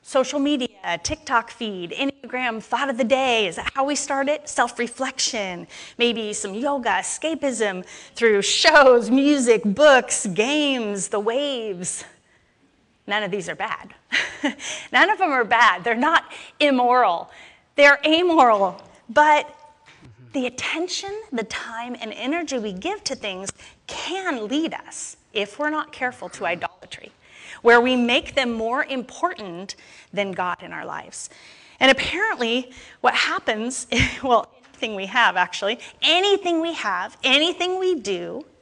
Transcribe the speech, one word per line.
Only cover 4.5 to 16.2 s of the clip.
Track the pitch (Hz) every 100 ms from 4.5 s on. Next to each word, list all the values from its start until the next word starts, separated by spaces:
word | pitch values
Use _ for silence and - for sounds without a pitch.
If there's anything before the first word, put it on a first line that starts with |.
Self-reflection, | - 240 - 240 - 262 262 - 233 190 175 170 - - -
maybe | 240 226 214
some | 208 202
yoga, | 196 277 285 233
escapism | 190 196 - 311 311 285 226 208 185 185 - -
through | - 233 202
shows, | 196 - 320 302 262 240 214
music, | 262 285 294 240 220
books, | 208 196 302 262 - - 208
games, | 175 233 302 294 254 214 202 180
the | 214
waves. | 208 240 285 254 220 180 180 - - _ _ _ _ _ _ _ _ _ -
None | 208
of | 202
these | 202 170
are |
bad. | 151 202 156 - - _ - - -
<laughs> | 285 - - - -
None | 247 339
of | 415
them | 359
are | 262
bad. | 214 233 226 185
They're | 180
not | 226 294 220